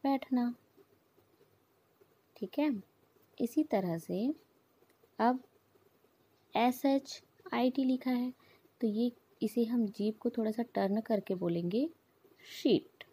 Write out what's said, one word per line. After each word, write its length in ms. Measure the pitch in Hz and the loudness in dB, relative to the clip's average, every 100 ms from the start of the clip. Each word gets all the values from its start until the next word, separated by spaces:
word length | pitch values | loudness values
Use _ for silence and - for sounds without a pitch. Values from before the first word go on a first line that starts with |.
बैठना, 500 | 277 269 - 247 240 240 _ _ - _ _ _ _ _ _ _ _ _ _ _ _ _ _ - | 0 -2 0 0 0 -4 _ _ -20 _ _ _ _ _ _ _ _ _ _ _ _ _ _ -12
ठीक 220 | 190 - | -6 -2
है। 120 | 302 220 - _ _ _ _ - | 0 -2 -8 _ _ _ _ -6
इसी 260 | 240 - | -2 0
तरह 340 | 302 208 180 165 | 0 0 0 -4
से 280 | - 180 247 320 _ _ _ _ _ _ _ - | -4 -2 -2 -4 _ _ _ _ _ _ _ 0
अब 240 | 233 254 - _ _ _ _ _ _ _ _ _ _ | 2 2 -6 _ _ _ _ _ _ _ _ _ _
एस 300 | 208 240 247 | 2 2 2
एच 380 | 277 277 - - _ _ - | 2 2 0 -18 _ _ -6
आई 160 | 240 254 | 0 2
टी 140 | 254 | 2
लिखा 260 | 262 254 262 | 2 2 0
है, 220 | 247 247 - - - _ _ | 0 -2 -6 -20 -20 _ _
तो 60 | 226 | -2
ये, 240 | 208 240 - _ _ | 2 0 -2 _ _
इसे 220 | 220 247 | -2 0
हम 220 | 226 240 208 | 2 2 0
जीभ 280 | 202 208 | 0 -2
को 160 | 214 240 | 0 -4
थोड़ा 200 | 233 220 | -2 -2
सा 120 | 220 240 | -2 -4
turn 260 | - 196 208 | 0 0 0
करके 340 | 220 214 - | 0 -2 0
बोलेंगे 540 | 185 175 170 175 214 320 - _ _ - _ - | -2 0 0 0 0 -2 -6 _ _ -20 _ -20
sheet। 520 | - 285 175 - _ - | -12 0 0 0 _ -20